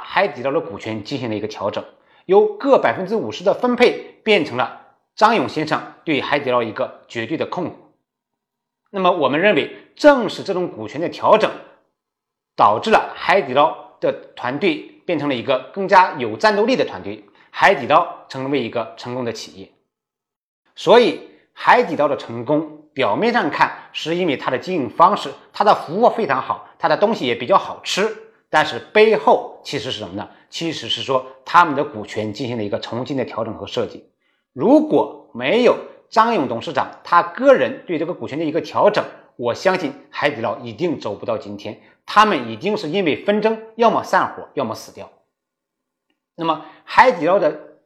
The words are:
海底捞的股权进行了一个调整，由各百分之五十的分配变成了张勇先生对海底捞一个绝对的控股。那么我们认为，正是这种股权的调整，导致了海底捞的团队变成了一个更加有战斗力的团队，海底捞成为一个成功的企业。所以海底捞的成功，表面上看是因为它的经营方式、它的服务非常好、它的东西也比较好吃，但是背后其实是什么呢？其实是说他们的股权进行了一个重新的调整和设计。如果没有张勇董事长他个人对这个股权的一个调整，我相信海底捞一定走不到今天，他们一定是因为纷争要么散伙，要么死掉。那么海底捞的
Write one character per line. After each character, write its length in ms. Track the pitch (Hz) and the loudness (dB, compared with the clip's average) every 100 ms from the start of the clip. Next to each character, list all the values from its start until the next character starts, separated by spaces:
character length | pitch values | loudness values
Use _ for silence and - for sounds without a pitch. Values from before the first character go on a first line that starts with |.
海 240 | - 175 196 | -2 0 0
底 140 | - | -2
捞 100 | 131 | -4
的 80 | 156 | -2
股 180 | - 98 | -4 -8
权 240 | 113 110 | -8 -8
进 160 | 101 139 | -8 -8
行 100 | 120 | -6
了 40 | |
一 60 | 107 | -6
个 80 | 107 | -6
调 220 | - 98 | -6 -6
整， 120 | 104 - - _ _ - | -6 -8 -14 _ _ 2
由 300 | 196 214 - | 4 4 2
各 220 | 277 240 | 2 4
百 160 | 123 | 4
分 120 | 117 185 | -2 -4
之 100 | 220 | -4
五 160 | 117 | -6
十 100 | - | -4
的 120 | 185 | -2
分 200 | - 247 | 0 0
配 460 | 240 233 - - - | 2 2 2 -8 -8
变 220 | - 202 | 0 0
成 120 | 151 120 | 0 -4
了 260 | 120 - - _ _ | -4 -6 -20 _ _
张 200 | - 214 | 2 2
勇 140 | 220 123 | 4 -2
先 180 | 151 151 | -4 -4
生 140 | 135 - - | -4 -6 -10
对 160 | - 139 | -4 -2
海 180 | - 147 | 0 -2
底 120 | 127 | 0
捞 120 | 123 | 0
一 100 | 113 | -2
个 300 | 104 123 - - | -4 -8 -8 -12
绝 180 | 113 113 | -8 -6
对 100 | 151 | -6
的 100 | - | -6
控 240 | - 151 | -6 -8
股。 60 | - _ _ _ _ _ _ _ _ _ _ _ | -10 _ _ _ _ _ _ _ _ _ _ _
那 100 | 202 | -2
么 100 | 180 | 0
我 180 | 180 131 | 2 2
们 120 | 147 | 2
认 140 | 202 | 2
为， 200 | 165 120 - - - | 2 0 -6 -20 4
正 320 | 294 277 190 | 6 6 2
是 140 | - | -6
这 100 | 139 | -6
种 160 | 185 175 | -4 -4
股 180 | - 107 | -8 -10
权 140 | 139 | -6
的 80 | 165 | -8
调 300 | - 117 220 | -2 4 4
整， 120 | 190 - - _ _ _ _ _ _ _ _ | 4 -4 -18 _ _ _ _ _ _ _ _
导 240 | - 117 110 | 2 4 4
致 120 | 220 | 4
了 220 | 196 - | 2 2
海 260 | - - 190 | -4 0 2
底 140 | 139 | 2
捞 200 | 127 156 - - _ | 2 2 0 -14 _
的 120 | 160 - - - | -4 -4 -10 -10
团 220 | 120 139 | -8 -2
队 420 | 196 151 - - - | -2 -2 -8 -14 -6
变 120 | 160 | -4
成 120 | 143 | -2
了 40 | |
一 80 | 123 | -4
个 280 | 110 131 - | -2 -2 -4
更 160 | 196 185 | -8 2
加 240 | 185 233 151 | 4 4 0
有 180 | 117 110 | -6 0
战 180 | 214 | 0
斗 120 | 202 233 | 2 2
力 100 | 240 | 0
的 80 | |
团 180 | 127 92 | -2 -6
队， 220 | 92 110 - _ _ | -12 -14 -16 _ _
海 240 | - 170 | 0 2
底 120 | 196 117 | 2 2
捞 200 | 151 170 - - | 2 2 -6 -14
成 220 | 135 135 | -10 -4
为 120 | 143 | -2
一 60 | 113 | -2
个 260 | 120 110 - | -6 -8 -10
成 160 | 123 | -10
功 100 | 123 | -8
的 80 | 120 | -6
企 200 | 110 - | -8 -12
业。 200 | 95 92 _ _ _ _ _ _ _ _ _ _ | -18 -20 _ _ _ _ _ _ _ _ _ _
所 260 | - 156 226 | -4 6 6
以 300 | 208 127 - - _ | 6 2 -8 -20 _
海 280 | - - 220 | -2 4 4
底 140 | 196 143 | 4 0
捞 100 | 147 | 0
的 100 | 135 | -2
成 260 | - 117 | -6 -8
功， 440 | 117 151 160 - - | -2 -2 -2 -10 -12
表 240 | - 117 113 | -2 0 0
面 160 | 220 | 0
上 180 | 233 165 | 0 0
看 220 | - 139 - - | 0 0 -2 -16
是 220 | - 151 | -12 -6
因 120 | 170 180 | -2 -2
为 100 | 123 | -2
它 140 | - | -2
的 80 | 127 | -4
经 180 | - 180 | -4 -4
营 140 | 120 | -2
方 260 | - 175 202 | 2 4 2
式、 140 | - - _ | -6 -14 _
它 100 | - | 0
的 100 | 208 | 2
服 260 | 180 - 180 | 2 0 0
务 100 | 233 | 2
非 160 | - 175 | 2 -2
常 160 | 131 | -2
好、 260 | - - - - | -4 -8 -10 -4
它 100 | 165 | 0
的 80 | 151 | 2
东 180 | 208 | 0
西 120 | 220 127 | 0 -2
也 80 | |
比 120 | 117 120 | -2 2
较 100 | 190 | 0
好 240 | - - | 0 -10
吃， 320 | - 175 214 - - _ _ | -6 -2 -2 -4 -16 _ _
但 160 | 156 147 | 0 0
是 120 | 120 | -4
背 380 | - 214 220 208 | 0 4 4 4
后 440 | - - - - | 4 2 2 -14
其 140 | - 143 | -10 -8
实 120 | 131 | -8
是 80 | 107 | -10
什 100 | 98 | -10
么 60 | 95 | -10
呢？ 120 | - - _ | -12 -16 _
其 200 | - 165 | -8 -6
实 180 | 143 117 | -6 -6
是 140 | 117 | -6
说 240 | 113 131 - - - | -2 -2 -4 -14 2
他 180 | 170 | 4
们 100 | 170 | 4
的 80 | 139 | 2
股 220 | 143 107 | -4 -8
权 260 | 104 113 107 | -10 -8 -6
进 140 | 104 127 | -6 -8
行 120 | 120 | -6
了 60 | |
一 40 | 101 | -6
个 100 | 104 | -6
重 280 | - 117 127 | -6 -8 -6
新 100 | 139 | -6
的 80 | |
调 180 | 113 - | -6 -6
整 100 | 113 | -8
和 120 | 87 101 | -8 -8
设 200 | - 104 | -6 -6
计。 240 | - - _ _ _ _ | -8 -20 _ _ _ _
如 340 | 127 175 302 - | -2 4 4 4
果 440 | 139 107 - - | 0 0 -6 -16
没 280 | 117 127 214 | -6 0 2
有 160 | 233 - - - _ | 4 2 -2 -20 _
张 260 | 220 226 | 2 4
勇 140 | 220 123 | 2 -2
董 120 | 117 | -4
事 120 | 170 | -4
长 280 | 127 - - | -4 -4 -6
他 180 | - 175 | 0 2
个 320 | 233 - 269 | 2 2 4
人 300 | 240 127 - - | 6 4 -4 -6
对 120 | 156 | -4
这 60 | |
个 80 | 160 | -4
股 160 | - 110 | -6 -8
权 100 | 139 | -4
的 60 | |
一 60 | 165 | -4
个 100 | 156 | -4
调 280 | - 113 185 | -4 2 2
整， 160 | - - - - - | 4 -2 -6 -20 -6
我 160 | 120 | -4
相 260 | 113 190 185 | 0 0 0
信 140 | 143 - - | -2 -8 -14
海 200 | - 147 | -4 -2
底 100 | 147 | -2
捞 180 | 107 110 | -4 -6
一 140 | 120 | -10
定 260 | 104 175 127 | -6 -4 -4
走 160 | 113 | -6
不 120 | 101 - | -8 -6
到 100 | 110 | -6
今 200 | 101 101 | -8 -12
天， 240 | 104 110 _ _ - | -12 -14 _ _ 0
他 180 | 208 | 4
们 240 | 214 160 117 | 4 2 -4
一 60 | 110 | -6
定 200 | 165 208 | -4 -4
是 120 | 156 | -4
因 160 | 185 | -2
为 200 | 170 120 | 0 0
纷 180 | - 208 | 0 0
争 160 | 220 220 - - | 0 -2 -6 0
要 140 | 226 | 2
么 120 | 147 | 2
散 320 | - 180 127 | 0 0 0
伙， 140 | - - | -6 -10
要 100 | - | -6
么 100 | 120 | -6
死 200 | 104 - | -6 -14
掉。 160 | - 98 _ _ _ _ _ _ _ _ _ _ _ _ | -18 -20 _ _ _ _ _ _ _ _ _ _ _ _
那 120 | - 165 | -6 -4
么 180 | 156 - - | -4 -6 -20
海 280 | - - 254 | 0 6 6
底 140 | - 151 | 4 2
捞 120 | 190 | 2
的 400 | 156 156 - _ | 2 -2 -10 _